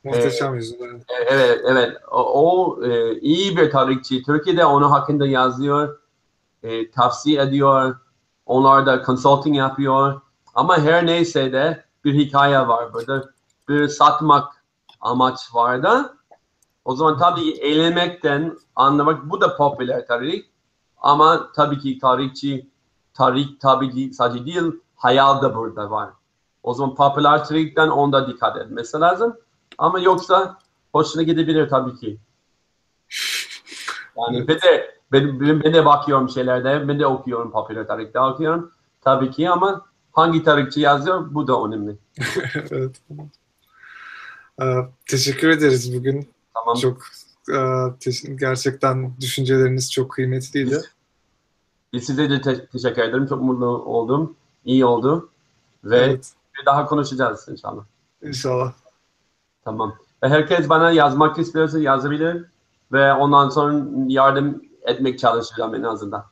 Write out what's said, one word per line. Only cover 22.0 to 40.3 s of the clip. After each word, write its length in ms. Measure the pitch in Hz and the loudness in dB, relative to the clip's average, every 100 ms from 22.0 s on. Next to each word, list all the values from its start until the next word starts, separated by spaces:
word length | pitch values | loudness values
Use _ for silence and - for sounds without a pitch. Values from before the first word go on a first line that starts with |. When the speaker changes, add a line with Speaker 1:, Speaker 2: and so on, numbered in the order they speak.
| 131 127 135 131 143 135 127 _ _ _ _ | 0 0 -2 -6 -6 -8 -10 _ _ _ _
Speaker 2:
tarih 340 | - 131 127 143 - | 0 0 0 -4 -2
tabii 320 | 135 131 135 | 2 2 0
ki 220 | 123 135 | -4 -8
sadece 320 | - 123 120 127 | -4 -4 -4 -6
değil, 260 | 175 165 156 _ _ | -4 -4 -6 _ _
hayal 460 | 120 131 139 135 | 2 4 4 4
da 140 | 135 113 | 0 -2
burada 360 | 113 107 104 | -8 -10 -8
var. 180 | 107 101 _ _ _ _ _ | -8 -8 _ _ _ _ _
O 100 | - | -8
zaman 220 | 123 139 131 | -4 -6 2
popüler 500 | 143 143 147 151 147 | 2 4 4 2 2
tarihten 420 | 156 156 156 160 | -2 0 0 2
onda 400 | 143 143 139 127 | 2 2 2 0
dikkat 300 | - 113 - | -4 -4 -4
etmesi 420 | - 131 - 151 | -10 -10 -8 0
lazım. 380 | 170 185 233 226 _ _ _ - | 0 2 -2 -4 _ _ _ -4
Ama 220 | 160 185 | -2 2
yoksa 580 | 185 180 - 190 185 - _ _ _ | 2 0 2 0 0 -10 _ _ _
hoşuna 320 | 147 151 156 | -2 -2 -2
gidebilir 460 | 160 160 160 156 131 | 0 0 2 0 2
tabii 260 | 131 127 - | -2 -4 -10
ki. 220 | 110 101 _ _ _ _ _ _ _ _ _ - - - - - - - - - - - | -12 -14 _ _ _ _ _ _ _ _ _ -10 -8 -8 -10 -18 -20 -16 -12 -12 -14 -8
Yani 200 | 120 123 | -4 -4
Speaker 1:
Evet. 100 | 131 | -2
Speaker 2:
ben 100 | 156 180 | 2 4
de, 200 | 147 - _ _ | 4 0 _ _
ben, 280 | 135 143 131 | 2 2 0
ben, 240 | 147 156 | 2 2
ben 100 | 156 | 4
de 120 | 160 147 | 6 6
bakıyorum 440 | 143 147 139 127 | 4 4 0 0
şeylerde, 580 | 131 127 127 127 143 143 | -2 0 0 0 0 0
ben 120 | 143 | 0
de 60 | 139 | 0
okuyorum, 440 | 127 131 117 117 | 0 -4 -6 -6
popüler 360 | 107 107 110 104 | -6 -6 -10 -8
tarihte 320 | 110 110 123 | -8 -6 -2
okuyorum 520 | 131 135 160 170 170 _ _ _ | -2 -2 -4 -4 -6 _ _ _
tabii 300 | 131 135 131 | 0 2 0
ki 180 | 131 170 | -2 0
ama 360 | 175 190 190 _ _ _ | 2 0 -2 _ _ _
hangi 320 | - 165 | 0 2